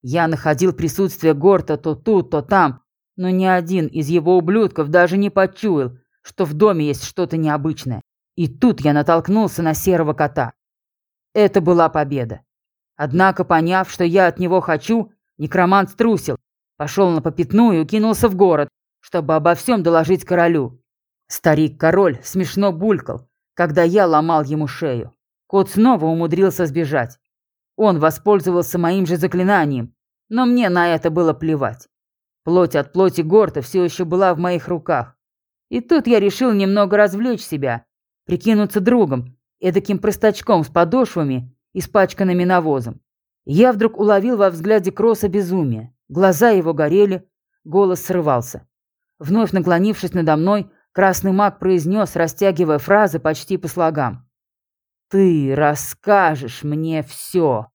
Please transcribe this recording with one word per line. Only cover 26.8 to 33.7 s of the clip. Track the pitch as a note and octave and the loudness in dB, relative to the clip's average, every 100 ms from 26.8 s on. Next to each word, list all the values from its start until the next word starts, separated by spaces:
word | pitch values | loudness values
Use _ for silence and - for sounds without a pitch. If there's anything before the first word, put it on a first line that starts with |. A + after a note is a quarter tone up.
| D#3 C#3+ A#2+ - _ _ _ _ _ - | -2 -2 -4 -10 _ _ _ _ _ -2
Он | G#3+ E3+ | 0 2
воспользовался | D#3 D#3 G#3 G#3 F3 F3 E3+ F3 | 0 0 0 2 2 -2 -2 -2
моим | E3+ F#3+ F3+ | -2 0 -2
же | F3 | -2
заклинанием, | F3 F3+ F#3 G3+ D3 C3+ A#2 _ _ _ _ | -2 0 0 2 0 -4 -8 _ _ _ _
но | A3+ | -2
мне | B3 B3 G#3+ | 0 2 0
на | F3 F3 | 0 0
это | D#3+ E3 | 0 -2
было | D#3+ E3 | 0 0
плевать. | D#3 D#3+ D#3 B2+ A2 _ _ _ _ _ _ | 0 -2 -2 -4 -8 _ _ _ _ _ _
Плоть | - F3 F3 D#3+ | 0 2 2 0
от | C3+ | -4
плоти | F3 F#3 F3 | 0 0 0
Горта | D#3 G3+ F#3+ D3+ | 2 2 2 -2
всё | B2+ | -4